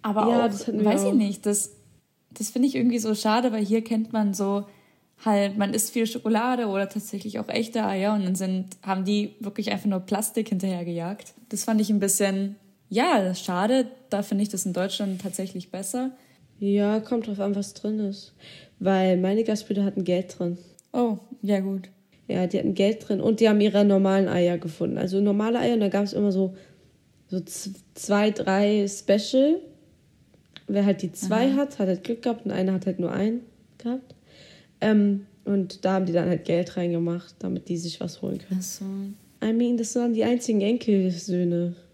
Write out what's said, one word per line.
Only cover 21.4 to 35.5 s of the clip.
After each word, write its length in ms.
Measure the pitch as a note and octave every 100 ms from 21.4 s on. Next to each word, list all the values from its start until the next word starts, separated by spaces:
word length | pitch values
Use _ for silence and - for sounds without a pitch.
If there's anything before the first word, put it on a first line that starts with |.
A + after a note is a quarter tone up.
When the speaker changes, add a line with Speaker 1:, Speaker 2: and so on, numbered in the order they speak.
Speaker 1:
ja 160 | G3+ G3
gut. 300 | F#3+ G3 F#3 _ _ _ -
Speaker 2:
Ja, 200 | F#3+ F3+
die 100 | G3
hatten 160 | -
Geld 340 | F#3+ G3 A3 -
drin 140 | G3
und 200 | - A3
die 60 | A3
haben 120 | G#3+
ihre 240 | G#3 G3+ G3+
normalen 420 | G3 G3 G3 F#3+
Eier 300 | F3+ F3 E3+
gefunden. 400 | E3 - - -
Also 240 | F3+ F#3+
normale 380 | G3+ G3+ G#3+ A#3
Eier, 160 | A#3 A#3
und 60 |
da 80 | G3+
gab's 240 | G3+ G3+
immer 180 | - G#3
so, 240 | F#3 F#3+ F#3+ - - _ _ _ _ _
so 120 | F#3
z-, 340 | - - G3 F#3+ _
zwei, 380 | - - G3+ G#3+
drei 560 | G#3 - F#3+ G#3 G#3+ G3+
Special. 720 | - - G3+ G#3 C4 C#4+ F4 - - _ _ _ _ _ _ _ - -
Wer 180 | G3+ G3+
halt 160 | F#3
die 80 | F3
zwei 380 | - F#3 G#3+ C4+
Speaker 1:
Aha. 60 | C4+
Speaker 2:
hat, 200 | C#4+ -
hat 80 | F#3+
halt 160 | F#3
Glück 200 | - A#3
gehabt 220 | B3 A3+ F#3+
und 60 |
einer 220 | F3+ F#3+
hat 120 | F#3+ F#3+
halt 120 | F#3
nur 120 | E3+
einen 300 | - G#3+ A#3+ - _ _ _
gehabt. 380 | A#3 C4 - - _ - - - _ _
Ähm, 440 | G#3+ G#3+ G3+ G3 - _
und 400 | -